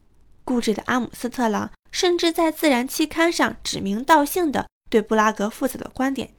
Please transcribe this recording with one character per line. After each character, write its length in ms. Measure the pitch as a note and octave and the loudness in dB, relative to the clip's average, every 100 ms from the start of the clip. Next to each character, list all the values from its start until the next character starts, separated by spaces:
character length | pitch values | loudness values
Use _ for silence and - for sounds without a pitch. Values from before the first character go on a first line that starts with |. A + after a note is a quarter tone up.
| _ _ - - | _ _ -20 -14
固 160 | - A#3+ | -2 0
执 120 | A3+ | 0
的 80 | G3+ | -2
阿 140 | - B3 | -2 -2
姆 100 | A3+ | -4
斯 140 | - A#3+ | -8 -8
特 220 | - A#3 | -2 -2
朗 220 | G3+ G#3 - _ | -2 -6 -12 _
甚 260 | - F4+ F4 | -2 0 2
至 140 | E4+ | 0
在 200 | E4 E4 | 2 0
《自 140 | D#4 D#4 | 2 2
然》 180 | A#3+ C4 | 2 0
期 160 | - | -2
刊 260 | D#4 E4 E4 | -2 2 0
上 260 | E4+ A#3 A3+ | 2 -2 -2
指 180 | - - | -8 -6
名 220 | F#3+ G#3 | -4 -4
道 200 | C#4+ D#4+ | 4 4
姓 280 | D4 F#4 D#4+ | 4 0 0
地 160 | G3+ - _ - | -2 -6 _ 0
对 120 | A3+ | 0
布 140 | G#3 | 4
拉 160 | A3 G#3+ | 2 2
格 180 | G#3 G3+ | 0 -6
父 180 | - C4+ | -2 -4
子 100 | - | -4
的 140 | - | -10
观 200 | - C4+ | -4 -4
点 200 | C4 - | -4 -8